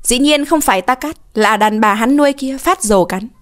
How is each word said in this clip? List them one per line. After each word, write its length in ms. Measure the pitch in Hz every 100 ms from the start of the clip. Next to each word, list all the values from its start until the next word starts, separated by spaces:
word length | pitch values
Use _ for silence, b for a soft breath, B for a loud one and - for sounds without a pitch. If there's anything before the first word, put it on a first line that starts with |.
Dĩ 160 | - 247
nhiên 260 | 285 294
không 160 | 294 320
phải 220 | 285 190
ta 120 | 185
cắt, 220 | 254 302 - -
là 220 | 214 208 214
đàn 240 | 214 214
bà 140 | 214
hắn 220 | 208 233 285
nuôi 160 | 285
kia 260 | 285 262 269
phát 240 | - 370
rồ 220 | 208 202
cắn. 240 | 175 190 220 _